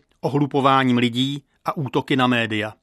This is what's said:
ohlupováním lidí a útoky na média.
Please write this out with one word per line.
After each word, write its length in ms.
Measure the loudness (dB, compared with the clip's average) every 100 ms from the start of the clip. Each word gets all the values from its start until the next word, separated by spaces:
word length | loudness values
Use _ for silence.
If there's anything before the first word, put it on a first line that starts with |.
| -10 _
ohlupováním 760 | -4 -2 0 2 4 4 4 2
lidí 440 | 2 0 -4 -6 -12 _
a 120 | -8 -6
útoky 400 | -4 -4 -2 0
na 100 | 2
média. 460 | 0 -2 -4 -6 -10